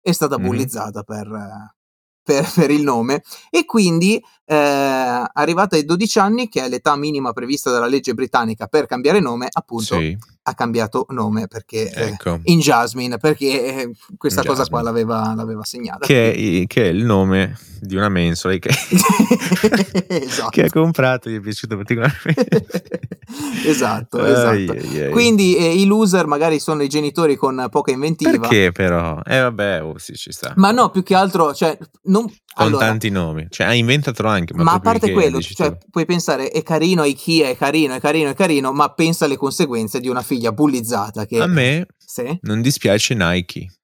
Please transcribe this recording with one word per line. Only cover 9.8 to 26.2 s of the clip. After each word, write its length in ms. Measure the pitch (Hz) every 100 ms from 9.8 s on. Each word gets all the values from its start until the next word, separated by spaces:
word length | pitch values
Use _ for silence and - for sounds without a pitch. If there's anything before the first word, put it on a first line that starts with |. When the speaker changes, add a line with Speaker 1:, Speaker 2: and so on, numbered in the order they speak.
| 110 98
Speaker 2:
Sì. 180 | 78 98 - _
Speaker 1:
ha 120 | -
cambiato 500 | - 120 117 110 127 -
nome 360 | 131 107 107 101
perché, 460 | 113 - 113 110
eh, 100 | - 110
Speaker 2:
Ecco. 280 | 101 - 85
Speaker 1:
in 140 | 85 170
Jasmine, 600 | 143 123 120 123 123 117
perché, 460 | 156 147 139 135 127 135
eh, 80 | 123 117 _ 190
questa 240 | 147 101
Speaker 2:
In 60 | 139
Speaker 1:
cosa 180 | 135 127
qua 140 | 120
Speaker 2:
Jasmine. 240 | 117 117 113
Speaker 1:
l'aveva, 280 | 113 110 110
l'aveva 260 | 113 110
segnata, 420 | 110 - - - -
Speaker 2:
Che 240 | 135 113
è 20 |
Speaker 1:
quindi 280 | - 107 90
Speaker 2:
i-, 40 | 92
che 180 | -
è 40 | 104
il 160 | 87
nome 520 | 117 98 95 95 98 101 - -
di 140 | 98 95
una 120 | 101
mensola 480 | 92 85 85 92 95
che 140 | -
Speaker 1:
<laughs> 1400 | 139 - 180 1047 480 - 240 - 180 214 208 196 190 180
Esatto. 400 | 175 131 - 113
Speaker 2:
<laughs> 0 |
che 140 | -
ha 60 | 165
comprato, 580 | 160 160 160 131 127 -
gli 80 | 110
è 40 |
piaciuto 360 | 101 104 110 107
particolarmente. 920 | 104 117 117 - - 170 240 226 -
Speaker 1:
<laughs> 480 | 175 - - - - - 262 294 240
Esatto, 540 | 151 151 113 110 120 120
Speaker 2:
Ai, 100 | 113
Speaker 1:
esatto. 400 | 120 120 107 92
Speaker 2:
ai, 280 | - - 76
ai. 80 | 69
Speaker 1:
Quindi, 440 | 220 240 214 185 180
eh, 180 | 170
i 100 | 170
loser 420 | 196 214 214 180